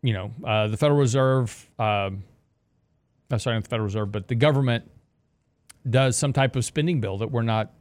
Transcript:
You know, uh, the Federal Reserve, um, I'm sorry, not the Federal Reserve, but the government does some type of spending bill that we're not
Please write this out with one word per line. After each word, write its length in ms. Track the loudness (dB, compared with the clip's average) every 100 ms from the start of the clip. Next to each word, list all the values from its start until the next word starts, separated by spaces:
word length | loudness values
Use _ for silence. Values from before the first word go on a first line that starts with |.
You 100 | 0
know, 180 | -2 -4 -10
uh, 220 | -2 0 0
the 120 | 0
Federal 220 | 2 4
Reserve, 680 | 4 2 2 2 0 -6 -20 _
um, 460 | 0 0 -2 -6 -12 _ _ _ _ _ _ _ _ _ _
I'm 80 | -4
sorry, 180 | -2 -2
not 100 | -2
the 40 |
Federal 160 | -4 -2
Reserve, 260 | -2 -4
but 160 | -6 -4
the 60 |
government 560 | 0 2 2 2 0 -4 -20 _ _ _ _ _ _ _ -12 0
does 300 | 2 2 2
some 160 | 0
type 220 | 2 0 0
of 100 | -4
spending 360 | -2 0 0
bill 180 | -2 -4
that 80 | -4
we're 160 | -2
not 280 | 0 0 -2 _